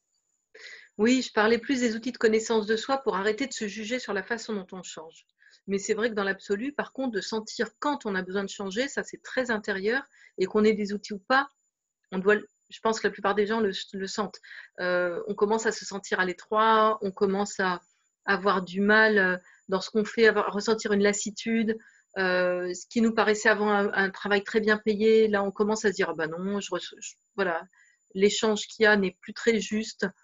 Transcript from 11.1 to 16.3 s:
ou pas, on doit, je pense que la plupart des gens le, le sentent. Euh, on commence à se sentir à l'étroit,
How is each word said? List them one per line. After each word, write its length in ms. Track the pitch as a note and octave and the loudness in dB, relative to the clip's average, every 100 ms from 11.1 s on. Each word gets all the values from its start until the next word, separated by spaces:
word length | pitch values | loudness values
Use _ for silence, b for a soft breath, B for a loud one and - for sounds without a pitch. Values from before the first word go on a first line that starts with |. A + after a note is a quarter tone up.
ou 60 | G3+ | -8
pas, 320 | - C4 - _ _ _ _ _ - | 0 0 0 _ _ _ _ _ -10
on 60 | F#3+ | -2
doit, 180 | F#3+ G#3 - _ _ | 2 2 0 _ _
je 100 | - | -4
pense 200 | A3 A3 | -2 0
que 80 | G3+ | -2
la 40 | |
plupart 220 | G3 G3+ | -2 -2
des 120 | G3+ G3+ | 0 0
gens 140 | A3+ | 0
le, 120 | G#3 F#3+ - | 0 -2 -8
le 140 | G3 F#3+ | -8 -8
sentent. 320 | - F#3+ - B B B - | -6 -6 -8 B B B -6
Euh, 420 | F3+ F3+ F3+ E3+ - | 0 0 0 -2 -6
on 80 | |
commence 320 | G3 G#3 A3 A3+ | 0 0 2 0
à 60 | |
se 120 | G#3+ | -4
sentir 360 | - G3 - F#3+ | -6 -10 -4 0
à 40 | |
l'étroit, 760 | F#3 | 0